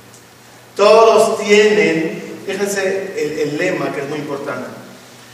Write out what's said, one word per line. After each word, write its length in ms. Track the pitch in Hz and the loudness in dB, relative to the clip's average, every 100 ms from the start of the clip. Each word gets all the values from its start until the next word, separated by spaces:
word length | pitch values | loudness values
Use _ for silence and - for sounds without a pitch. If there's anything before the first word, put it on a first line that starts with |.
| - - - - - - - - | -20 -20 -20 -20 -20 -20 -12 2
Todos 640 | 202 220 226 214 214 - | 6 6 6 4 2 0
tienen, 1040 | 202 208 214 - 160 160 165 - - - 196 | 2 4 4 4 2 0 -2 -6 -12 -12 -10
fíjense 680 | 196 202 196 190 190 - 156 | -6 -4 -2 -2 -4 -6 -6
el, 240 | 147 156 | -6 -4
el 180 | 147 147 | -4 -2
lema 340 | 180 156 143 | -4 -4 -6
que 100 | 147 | -6
es 80 | 139 | -8
muy 100 | 151 | -8
importante. 500 | 143 139 - - 120 - - - - - - | -8 -8 -8 -10 -10 -14 -20 -20 -20 -20 -20